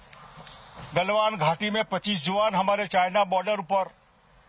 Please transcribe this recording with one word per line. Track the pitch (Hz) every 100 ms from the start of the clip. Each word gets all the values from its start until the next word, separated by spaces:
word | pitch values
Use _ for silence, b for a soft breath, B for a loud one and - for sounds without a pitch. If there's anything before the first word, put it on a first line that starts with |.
| - - - - - - - - -
गलवान | 156 190 214 214 214
घाटी | 156 165 208
में | 214
पच्चीस | 214 185 202 202
जवान | 143 202 220
हमारे | 185 190 202 196
चाइना | 190 180 202
बॉर्डर | 196 185 185 208
पर | 170 190 185 - _ _ _ -